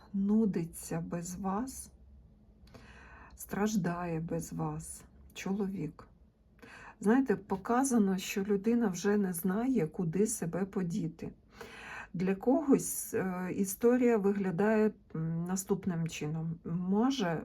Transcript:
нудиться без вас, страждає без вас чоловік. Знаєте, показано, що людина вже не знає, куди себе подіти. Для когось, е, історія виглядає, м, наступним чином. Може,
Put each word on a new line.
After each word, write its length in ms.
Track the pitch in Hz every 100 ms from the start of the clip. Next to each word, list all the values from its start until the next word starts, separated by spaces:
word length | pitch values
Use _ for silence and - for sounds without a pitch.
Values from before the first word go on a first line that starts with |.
| - 196
нудиться 840 | 196 214 220 175 165 - - 165
без 360 | 170 170 175 180
вас, 540 | 190 196 262 - - - - - - - - - - - - - - - - -
страждає 840 | - 190 214 220 170 175 175 165
без 320 | 165 165 160
вас 500 | 165 160 156 160 - - - -
чоловік. 760 | - 196 196 196 190 156 - - - - _ _ - - - - -
Знаєте, 360 | 196 247 269 202
показано, 840 | - 190 - 233 269 240 196 190
що 260 | - 208
людина 440 | 196 202 208 240 233
вже 280 | 170 202 208
не 160 | 190
знає, 540 | 170 185 190 247 254 156
куди 400 | - 175 175 214
себе 380 | - 165 170
подіти. 680 | 190 202 180 190 160 - - - _ - - - - - -
Для 200 | 165 185
когось, 800 | 196 - 277 285 214 - - -
е, 380 | - 185 180 180 -
історія 600 | 196 - 233 247 240 233
виглядає, 760 | 196 202 190 165 208 220 214 - -
м, 300 | 156 160 165
наступним 640 | 175 190 - 196 196 170 160
чином. 500 | - 151 160 160 165
Може, 800 | - 170 180 202 247 269 180 156